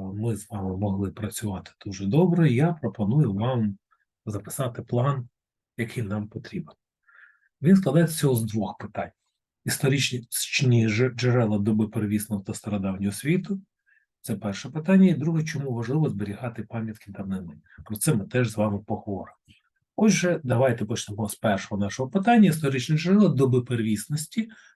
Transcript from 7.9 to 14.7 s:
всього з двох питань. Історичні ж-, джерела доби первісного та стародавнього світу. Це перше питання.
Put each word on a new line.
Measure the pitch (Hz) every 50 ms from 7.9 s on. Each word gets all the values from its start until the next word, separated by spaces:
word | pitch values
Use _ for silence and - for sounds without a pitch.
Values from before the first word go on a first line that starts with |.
| 123 170 165 156 -
всього | - 151 139 127
з | 113 113
двох | 101 101 110 98 92 - -
питань. | 101 101 - 117 101 104 - _ _ _ _ _ _ _ _ _ _
Історичні | 123 123 - - 131 139 143 131 - 127 123 120 - - - - - - - 131 123 120 117 113 110
ж-, | 104 110 127 127
джерела | - - 127 123 120 127 113 104 107 101
доби | 101 113 107 107 110 107
первісного | - 113 104 101 107 104 - - 104 98
та | - - 101
стародавнього | - - 110 104 101 95 98 95 95 98 101
світу. | 101 - - 143 175 190 - - 196 190 - _ _ _ _ _ _ _ _ _ _ _
Це | _ - 110
перше | - - 101 98 - -
питання. | 123